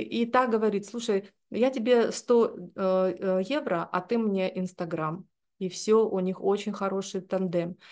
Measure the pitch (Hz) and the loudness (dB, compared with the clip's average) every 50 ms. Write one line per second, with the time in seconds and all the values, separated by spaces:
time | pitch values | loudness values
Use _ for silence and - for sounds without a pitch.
0 | 220 220 220 226 240 233 - 254 262 247 220 220 220 214 202 196 202 - - 240 | -2 -2 -2 -2 0 2 2 2 2 4 2 2 2 2 0 0 -4 -6 -8 -6
1 | 233 - 208 190 196 - _ _ _ - - 202 233 262 262 269 214 247 247 233 | -2 -2 -2 -2 -2 -6 _ _ _ -6 -2 0 2 2 2 0 2 4 4 4
2 | 220 - - - - - 247 233 226 - - - 180 175 - - 196 185 185 185 | 4 2 0 -2 0 2 4 4 4 4 0 -4 -14 -12 -6 -2 0 2 2 4
3 | 185 185 175 - - 190 185 185 190 190 269 302 294 247 190 170 165 - - 185 | 2 2 0 0 0 0 2 2 2 0 0 -2 0 0 -2 -2 -2 -2 -4 -4
4 | 180 - 233 233 226 214 196 190 185 185 - 185 185 180 - - 180 165 165 156 | -2 0 0 0 0 0 0 0 0 -2 -2 -4 -6 -6 -6 -6 -8 -6 -4 -4
5 | 156 156 160 180 - _ _ _ _ _ _ - 196 180 175 - - - 214 220 | -4 -4 -4 -6 -10 _ _ _ _ _ _ -8 -8 -6 -6 -4 0 4 4 4
6 | 226 220 - 190 180 185 185 - - 196 196 208 208 214 196 - 202 196 196 196 | 4 2 0 -2 -2 -2 -4 -2 0 0 0 0 -2 -6 -6 -4 -4 -4 -2 -4
7 | 190 196 - 190 180 - - 185 190 185 170 180 175 170 180 - - - | -6 -6 -8 -10 -6 -4 -4 -2 -2 -2 -2 -2 -2 -4 -6 -12 -16 -20